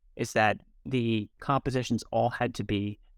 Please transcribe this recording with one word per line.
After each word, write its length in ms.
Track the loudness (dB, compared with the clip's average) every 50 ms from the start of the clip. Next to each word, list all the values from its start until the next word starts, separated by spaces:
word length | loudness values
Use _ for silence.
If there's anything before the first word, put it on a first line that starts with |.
| _ -16 -8
is 180 | -6 -6 -2 2
that 240 | 4 4 4 4 0 -6 _ _ -16 -8
the 420 | -2 -2 0 2 2 0 0 -2 -4 _ -10
compositions 640 | -2 0 0 0 0 0 -2 -2 0 0 -2 -2 -2 -2 0
all 180 | 2 2 2
had 240 | 0 0 -2 -2 -2
to 80 | -4 -4
be 380 | -2 -2 -2 -2 -2 -6 -10 -16 _ -10